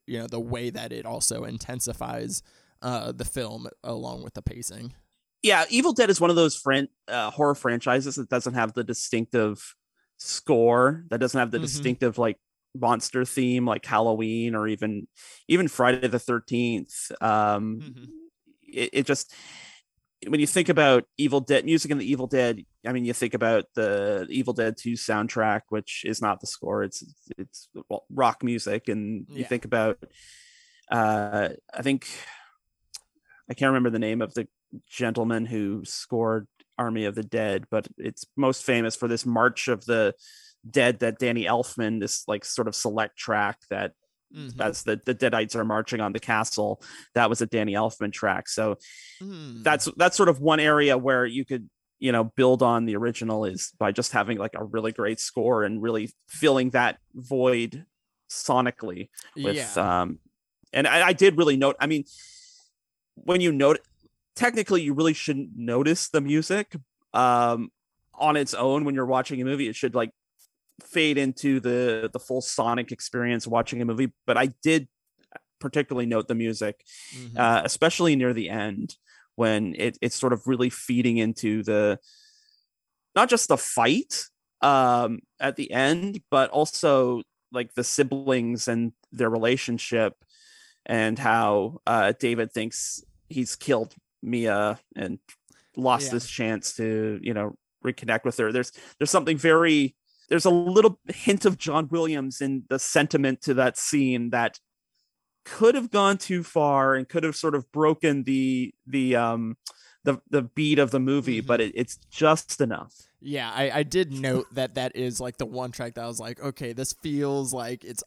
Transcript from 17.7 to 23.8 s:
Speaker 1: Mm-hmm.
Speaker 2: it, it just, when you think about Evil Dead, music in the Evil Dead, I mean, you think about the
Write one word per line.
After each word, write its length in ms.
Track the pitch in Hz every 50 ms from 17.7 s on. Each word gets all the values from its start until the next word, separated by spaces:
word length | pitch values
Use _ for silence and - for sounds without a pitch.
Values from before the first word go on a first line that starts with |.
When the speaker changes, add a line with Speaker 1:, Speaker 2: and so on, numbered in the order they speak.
| 113 113
Speaker 1:
Mm-hmm. 280 | 151 147 127 127 120 - 320 311 330 - _ _ _ _ _ _
Speaker 2:
it, 280 | _ - - - 120 -
it 140 | - 135 131
just, 280 | - 139 - - _ - - - - - - - - - - _ _ _ _ _ _ _ _ - 104
when 120 | 151 151
you 60 | 147
think 220 | - - 190 170 -
about 380 | 165 160 151 139 131 123 - _ _ -
Evil 220 | 151 135 139 139
Dead, 240 | 127 - 143 127 107
music 260 | 147 165 156 - 143
in 80 | 147 139
the 120 | 95 117
Evil 160 | 139 127 127
Dead, 380 | 110 139 127 123 120 113 101 - _ _ _ -
I 60 | 117
mean, 120 | 127 127 120
you 80 | 120 120
think 200 | - 123 117 127
about 300 | 113 117 113 113 104 - _ -
the 520 | 117